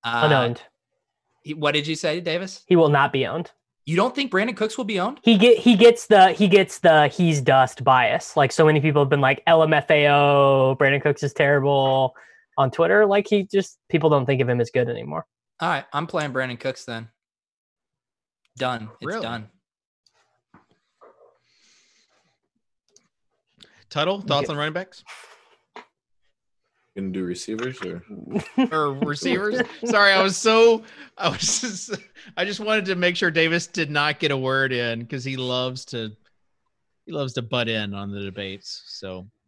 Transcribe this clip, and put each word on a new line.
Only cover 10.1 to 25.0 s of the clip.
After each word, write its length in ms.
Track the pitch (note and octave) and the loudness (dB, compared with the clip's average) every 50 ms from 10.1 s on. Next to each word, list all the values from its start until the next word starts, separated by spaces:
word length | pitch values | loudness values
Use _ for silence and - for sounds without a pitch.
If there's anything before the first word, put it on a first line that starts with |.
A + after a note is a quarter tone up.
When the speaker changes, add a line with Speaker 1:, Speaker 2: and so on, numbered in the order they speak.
| C#3+ C#3+ C#3+ C#3+ C#3+ C#3 C#3 C#3 C3+ C3+ C3 C3 C3 | 4 4 4 4 4 4 4 4 4 4 2 0 2
Speaker 2:
Brandon 240 | - D3 C3+ C#3 C#3 | 2 2 2 2 2
Cooks 220 | - D3+ C#3+ - | 0 -2 -2 -2
is 100 | - C#3 | -4 -8
terrible" 800 | - - D#3 C#3 D3 C#3+ C3+ C#3+ C#3+ C#3 C3+ C3+ C3+ C3+ C3+ C3 _ - - _ - _ _ _ _ - | -2 0 0 2 2 2 2 0 0 0 0 0 0 0 0 -2 _ -10 -20 _ -20 _ _ _ _ -2
on 140 | C#3 C3 | -2 -2
Twitter. 340 | - - E3 E3+ F#3+ G#3 G#3+ | 0 0 0 2 4 4 4
Like, 220 | G3+ G3 G#3 G3+ - | 4 2 0 0 0
he 160 | G#3+ G3+ F#3 | -2 -2 -2
just, 340 | - - G3 F#3+ - - _ _ _ | -2 -4 -4 -4 -4 -12 _ _ _
people 220 | - D#3+ D3+ D#3 | -4 0 2 2
don't 160 | D3+ C#3 B2+ | 2 2 2
think 140 | B2+ C#3 B2+ | 0 0 0
of 80 | B2+ B2 | 0 -2
him 120 | B2 B2 | 0 -2
as 100 | A#2 A#2 | -2 -2
good 180 | - B2+ B2 A#2+ | -2 -4 -2 -2
anymore. 360 | A#2+ A2 A#2 C#3 D3+ D#3+ - _ _ _ _ _ _ _ | -6 -10 -10 -10 -12 -12 -12 _ _ _ _ _ _ _
Speaker 1:
All 80 | E3 E3+ | -6 -4
right, 160 | E3+ C#3 C3+ _ | -4 -6 -8 _
I'm 140 | - C#3+ E3 D#3+ | -8 -8 -8 -6
playing 240 | - E3 D3+ C#3+ | -6 -6 -6 -4
Brandon 240 | B2+ C3 C3 B2+ B2 | -4 -6 -6 -6 -8
Cooks 280 | A#2 - C3+ B2+ - - | -8 -8 -8 -8 -8 -12
then. 240 | - A#2 A2+ A2+ A2+ _ _ _ _ _ _ _ _ _ _ _ _ _ _ _ _ _ _ _ _ _ _ _ _ _ _ _ _ _ B2 | -14 -14 -14 -14 -16 _ _ _ _ _ _ _ _ _ _ _ _ _ _ _ _ _ _ _ _ _ _ _ _ _ _ _ _ _ -8
Done. 300 | C3 B2+ B2 A2+ A2 G#2+ G#2+ _ | -6 -6 -6 -8 -12 -16 -18 _
It's 60 | A#2+ | -12
Speaker 3:
Really? 160 | D3 G3 A3+ | -10 -10 -8
Speaker 1:
done. 260 | F#3 A2+ A#2+ A#2 G#2+ G#2 _ _ _ _ _ _ _ _ _ _ _ _ _ _ _ _ _ _ _ _ _ - _ _ _ _ _ _ _ _ _ - _ _ _ _ _ _ _ _ _ _ _ _ _ _ _ _ _ _ _ _ _ _ _ _ _ _ _ _ _ _ _ _ _ _ _ _ _ _ _ _ _ _ _ _ _ _ _ _ _ _ - _ _ _ _ _ | -8 -10 -10 -12 -14 -18 _ _ _ _ _ _ _ _ _ _ _ _ _ _ _ _ _ _ _ _ _ -20 _ _ _ _ _ _ _ _ _ -20 _ _ _ _ _ _ _ _ _ _ _ _ _ _ _ _ _ _ _ _ _ _ _ _ _ _ _ _ _ _ _ _ _ _ _ _ _ _ _ _ _ _ _ _ _ _ _ _ _ _ -20 _ _ _ _ _
Speaker 3:
Tuttle, 320 | - D3+ D3+ F3 G3 G3+ | -4 -4 -2 -2 -2 -4
thoughts 240 | F#3+ - D3 C#3 C#3 | -4 -4 -2 -2 -2
Speaker 2:
Okay. 60 | - | -4
Speaker 3:
on 60 | D3+ D3 | -6 -6
running 140 | D3 D#3 | -6 -6
backs? 320 | D#3 F3 F#3+ _ _ - | -6 -8 -10 _ _ -20